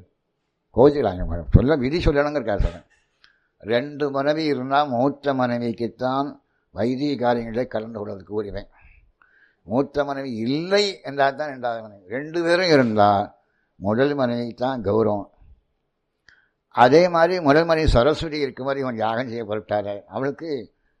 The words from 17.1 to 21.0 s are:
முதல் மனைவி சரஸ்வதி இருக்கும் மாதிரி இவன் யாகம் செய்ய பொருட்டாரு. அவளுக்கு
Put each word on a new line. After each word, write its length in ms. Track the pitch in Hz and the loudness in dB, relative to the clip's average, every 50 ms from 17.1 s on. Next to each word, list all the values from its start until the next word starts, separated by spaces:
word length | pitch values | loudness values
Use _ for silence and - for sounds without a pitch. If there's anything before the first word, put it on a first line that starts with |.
| 170 165 165 170 185 185 | 4 4 2 2 2 0
முதல் 240 | 165 139 139 156 170 | 2 4 4 4 4
மனைவி 240 | 170 165 160 156 139 | 4 2 2 2 4
சரஸ்வதி 500 | - 120 120 147 156 - 165 165 143 151 | 4 4 4 4 2 0 -4 -6 -4 -4
இருக்கும் 280 | 143 127 - - 127 | -4 -6 -6 -8 -6
மாதிரி 160 | 139 139 139 131 | -6 -4 -4 -4
இவன் 140 | 127 120 | -6 -4
யாகம் 320 | 110 107 110 113 117 135 123 | -4 -2 -2 -2 -4 -6 -6
செய்ய 160 | 110 117 113 | -8 -8 -6
பொருட்டாரு. 600 | 101 104 107 107 - 104 104 101 101 101 101 - | -6 -6 -6 -4 -4 -4 -2 -2 -4 -8 -10 -12
அவளுக்கு 680 | _ 95 113 135 143 135 - 156 165 147 127 104 - _ _ _ _ _ _ | _ -8 -6 -6 -6 -6 -8 -8 -8 -8 -8 -10 -14 _ _ _ _ _ _